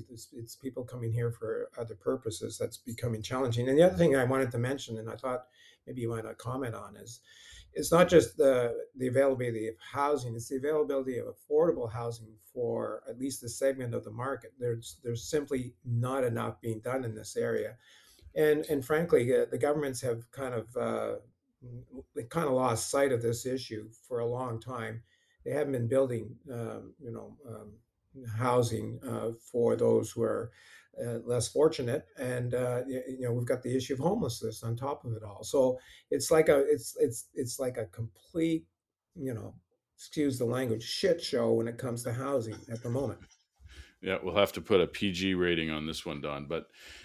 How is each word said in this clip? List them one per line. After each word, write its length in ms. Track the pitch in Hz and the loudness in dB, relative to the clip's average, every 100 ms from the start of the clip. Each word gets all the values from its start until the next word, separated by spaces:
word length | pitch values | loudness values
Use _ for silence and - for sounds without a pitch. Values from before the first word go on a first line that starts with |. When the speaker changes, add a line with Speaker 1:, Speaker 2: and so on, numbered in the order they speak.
| 117 | -8
Speaker 1:
it's, 200 | 117 - | -14 -16
it's 220 | 123 117 - | -14 -14 -12
people 280 | 135 127 | -10 -8
coming 280 | 120 127 113 | -8 -6 -2
here 200 | 113 117 | 0 0
for 380 | 117 110 107 110 - | -2 -4 -4 -6 -8
other 160 | 113 | -10
purposes 640 | 107 - 131 117 - 110 113 | -6 -2 -2 -4 -6 -8 -6
that's 200 | 113 - | -8 -8
becoming 440 | - 113 120 110 | -12 -6 -4 -4
challenging. 480 | 104 131 135 117 127 | -4 -2 0 0 6
And 80 | 139 | 8
the 60 | |
other 140 | 180 185 | 8 8
thing 180 | 170 135 | 6 6
I 80 | |
wanted 280 | 123 135 131 | 6 4 2
to 60 | 117 | 0
mention, 400 | 123 139 - 110 | -2 -2 -4 -8
and 100 | 110 | -8
I 80 | 110 | -6
thought 300 | 131 123 - _ - _ - | -4 -4 -6 _ -20 _ -14
maybe 160 | 127 | -6
you 80 | 117 | -4
might 160 | 113 110 | -4 -6
not 140 | 113 | -10
comment 340 | 123 131 127 | -6 -4 -4
on, 220 | 101 101 104 | -6 -12 -16
is 240 | 104 - _ - - - - | -18 -18 _ -20 -20 -20 -10
it's 180 | - 147 | -6 2
not 180 | 170 175 | 6 8
just 260 | 170 - - | 8 6 6
the, 400 | 139 127 120 117 - 131 | 6 6 2 -2 -8 -4
the 100 | 127 | 2
availability 600 | 127 139 131 123 113 110 | 4 4 4 0 -2 -4
of 80 | 113 | -6
housing, 540 | - 135 143 147 123 117 | -8 -2 0 0 -2 -8
it's 140 | 113 | -6
the 80 | 135 | -2
availability 640 | 143 156 139 139 131 120 | 0 2 2 0 -2 -4
of 80 | 110 | -6
affordable 640 | - - 151 170 131 117 | -10 0 4 4 4 -2
housing 440 | 117 117 113 110 107 _ | -4 -6 -8 -12 -20 _
for 520 | 127 117 113 110 110 - | -4 -2 -2 -4 -6 -10
at 120 | 117 | -6
least 240 | 135 127 | -6 -6
a 60 | 120 | -10
segment 440 | - 135 131 123 | 0 0 0 -2
of 100 | 117 | -4
the 80 | 110 | -6
market. 400 | 110 131 131 - - | -6 -6 -6 -10 -6
There's, 400 | 120 117 117 - | -4 -4 -6 -10
there's 260 | 123 117 - | -6 -6 -2
simply 460 | 156 143 135 120 - 127 | -2 -2 -4 -4 -10 -4
not 380 | 117 127 135 | -2 0 0
enough 360 | 123 117 113 113 | 0 0 -4 -4
being 200 | 117 110 | -6 -4
done 240 | 120 131 120 | -4 -4 -4
in 100 | 107 | -8
this 220 | 107 120 | -8 -2
area. 380 | 117 110 107 - _ - - - - - | 0 0 -2 -8 _ -20 -20 -20 -6 2
And, 300 | 151 151 151 | 4 4 2
and 180 | 143 | -2
frankly, 500 | 123 156 175 147 120 | 0 0 4 4 6
uh, 120 | 123 120 | 4 2
the 100 | - | 2
governments 420 | 143 151 143 123 | 2 2 0 -2
have 280 | 131 117 117 | -4 -4 -6
kind 240 | - 131 120 | -8 -6 -4
of, 200 | 113 120 | -6 -4
uh, 400 | 117 113 107 107 120 _ _ _ 123 120 - 254 - 143 | -2 -2 -4 -6 -10 _ _ _ -16 -14 -14 -16 -12 -10
they 80 | |
kinda 260 | 120 165 151 | -6 -2 0
lost 400 | 127 127 113 - | 2 2 0 0
sight 220 | 139 139 | 2 2
of 100 | 120 | 2
this 240 | 117 117 127 | 0 -2 -2
issue 440 | 131 - 110 107 - - | -4 -6 -10 -12 -18 -8
for 120 | 120 | -4
a 60 | 120 | -2
long 340 | 120 127 113 | -2 -4 -6
time. 440 | 113 123 113 117 - _ _ _ - | -8 -8 -8 -10 -14 _ _ _ -4
They 60 | |
haven't 220 | 139 143 | -2 0
been 140 | 131 117 | 0 2
building, 480 | 131 135 120 104 - - | 2 2 0 -6 -12 -12
um, 420 | 117 113 107 113 117 | -8 -8 -8 -12 -16
you 120 | 123 | -14
know, 260 | 113 104 113 127 | -12 -14 -16 -16
um, 260 | 110 107 107 _ _ _ 135 120 107 | -16 -16 -20 _ _ _ -16 -10 -2
housing, 640 | 127 123 113 110 110 117 123 | 2 4 4 0 -4 -8 -6
uh, 240 | 113 110 117 - | -4 -4 -6 -4
for 240 | 120 117 113 | 2 2 4
those 360 | 117 113 113 | 4 4 2
who 120 | - | 0
are, 280 | 110 107 117 - - - _ - | 0 0 -4 -12 -20 -20 _ -10
uh, 200 | 120 117 | -8 -6
less 240 | 117 123 117 | -2 -2 0
fortunate. 580 | 131 156 165 123 117 - - | 4 4 4 -2 -2 -4 -8
And, 360 | 127 127 123 | -6 -4 -2
uh, 280 | 123 123 123 131 | 0 0 -2 -4
y-, 180 | 127 - | -6 -6
you 140 | 131 | -6
know, 120 | 127 | -2
we've 140 | 120 120 | 0 0
got 160 | 120 | -2
the 120 | 123 131 | 0 -2
issue 180 | 120 | -2
of 60 | 135 | 0
homelessness 640 | 156 220 147 - 110 110 | 0 0 -2 -4 -6 -6
on 120 | 117 117 | -6 -4
top 300 | 139 147 127 | -4 -6 -6
of 80 | |
it 100 | 107 | -8
all. 200 | 104 98 | -10 -12
So 360 | - 143 127 127 - - - | 0 4 4 2 -6 -20 -4
it's 180 | 143 - | -2 4
like 200 | 160 160 | 6 8
a, 100 | 143 | 6
it's, 380 | 139 151 - - | 6 2 0 0
it's, 300 | 147 120 - | 0 0 -8
it's 260 | - 123 123 | -8 -6 -4
like 180 | 127 123 | -4 -4
a 80 | 110 | -6
complete, 800 | - 113 - _ 170 165 160 - _ _ _ _ 180 | -8 -10 -12 _ -2 0 0 -4 _ _ _ _ -8
you 180 | 131 | -6
know, 220 | 110 104 117 _ _ _ _ | -6 -8 -14 _ _ _ _
excuse 420 | - - 143 123 | -8 -2 0 0
the 80 | 117 | 0
language, 380 | 123 131 113 | 0 0 -2
shit 380 | - - 185 170 | -4 0 2 2
show 320 | - 127 113 | 0 0 4
when 140 | 113 117 | 2 2
it 100 | 117 | -4
comes 260 | 131 117 | -6 -4
to 100 | 120 | -4
housing 440 | 120 135 139 113 104 - | -4 -2 -2 -2 -8 -10
at 120 | 117 | -8
the 60 | 120 | -4
moment. 300 | 123 131 98 - _ _ _ - - - _ | -2 -2 -6 -14 _ _ _ -20 -20 -20 _
Speaker 2:
Yeah, 160 | 92 92 | -4 -2
we'll 120 | 90 101 | 0 4
have 180 | 98 | 4
to 80 | - | 2
put 200 | - 98 | 4 4
a 60 | 82 | 4
P 240 | - 101 | 2 -2
G 220 | 90 95 | 0 2
rating 360 | 90 87 85 80 | 2 2 2 0
on 160 | 78 78 | -4 -4
this 200 | 80 87 | -6 -8
one, 160 | 71 | -8
Don. 260 | 73 71 71 | -6 -6 -6
But 200 | 82 - - - - | -6 -6 -16 -20 -20